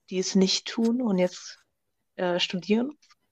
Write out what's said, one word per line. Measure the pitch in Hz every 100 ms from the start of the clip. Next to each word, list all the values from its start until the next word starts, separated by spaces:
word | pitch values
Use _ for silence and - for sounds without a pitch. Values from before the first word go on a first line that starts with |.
| _
die | 185
es | 185 190
nicht | 190 - -
tun | - 226 240
und | 240 185
jetzt, | 180 - - - _ _ _ _ _ -
äh, | 180 175
studieren? | - 185 185 220 269 302 _ _ _